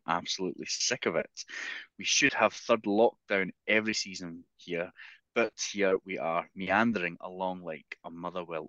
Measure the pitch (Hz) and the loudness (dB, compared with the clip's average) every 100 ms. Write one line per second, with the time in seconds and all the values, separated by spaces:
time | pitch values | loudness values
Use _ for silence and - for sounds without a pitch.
0 | - 85 85 - 92 - - - - 123 | -2 -2 -2 -4 -4 -4 -6 -2 0 0
1 | 120 82 - - - - - - - - | 0 0 -2 -6 -12 -10 -10 -10 -14 -6
2 | 98 - 139 - 110 - - 117 107 101 | 0 4 4 4 2 2 2 2 4 6
3 | 117 - - 101 92 - - 107 107 107 | 4 4 -2 0 0 -4 2 2 2 -2
4 | 101 90 90 85 85 _ - 85 90 - | -4 -8 -10 -12 -16 _ -6 -4 -4 -8
5 | - - _ - 113 - - 101 98 95 | -20 -20 _ 0 0 0 -6 2 2 2
6 | 95 90 78 85 82 - 92 98 117 104 | 0 -4 0 0 -2 -4 2 4 4 2
7 | 90 82 92 92 92 92 87 78 - - | -2 -6 -12 -6 -4 -4 -8 -10 -12 -14
8 | 87 85 87 90 85 82 | -14 -10 -8 -8 -6 -6